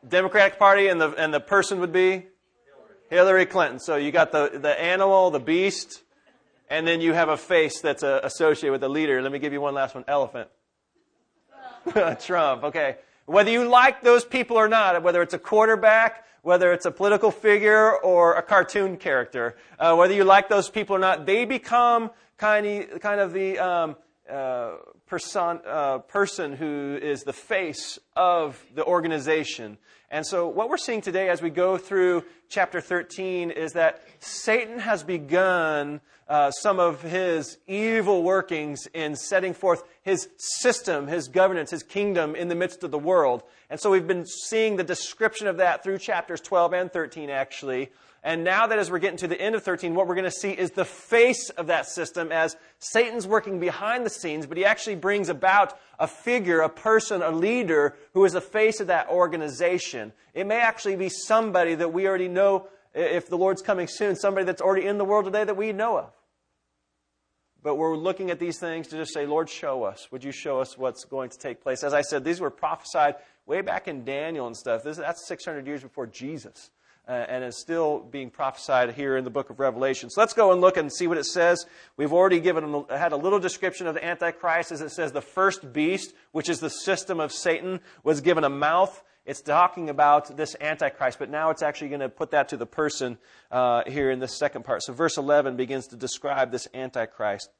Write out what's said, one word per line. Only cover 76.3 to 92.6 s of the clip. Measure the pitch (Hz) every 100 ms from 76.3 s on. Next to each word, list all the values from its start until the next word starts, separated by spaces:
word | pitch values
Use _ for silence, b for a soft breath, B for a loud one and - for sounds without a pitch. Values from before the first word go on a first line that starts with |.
| 156 107 - - _ _ _ -
uh, |
and | 123 120 127
is | 127 117
still | - 165 160 147
being | 117 139 131
prophesied | _ 135 - - 131 123 117
here | 139 131
in | 127
the |
book | 120 131
of | 110
Revelation. | 135 120 135 131 123
So | -
let's | 220
go | - 208
and | 180
look | 180 180
and | 151
see | - 175
what | 165
it | 139
says. | 185 170 175 - B B -
We've | 147
already | 170 185 175
given, | 165 160 156 147 143
had | 135 170
a | 147
little | 165 202
description | 180 - 190 175 175
of |
the | 156
Antichrist, | 165 170 170 165 180 165 170
as | 160
it | 151
says, | - 156
"The | 135
first | - - 190 185 139
beast, | 123 156 190 - b b
which | 160 156
is | 160
the | 156
system | - - 190 - 175
of | 151
Satan, | - 180 165 185 185 b b
was | 143 147
given | 139 165
a | 147
mouth." | 139 147 170 190 - _ _
It's | - 139
talking | - 151 175 - 160
about | 143 147 147 147 139
this | 151 -
Antichrist, | 147 156 147 - 131 120
but | 139
now | 151 160
it's | 156
actually | 151 147 147
gonna | 143 135
put | - 151
that | 151 135
to |
the | 135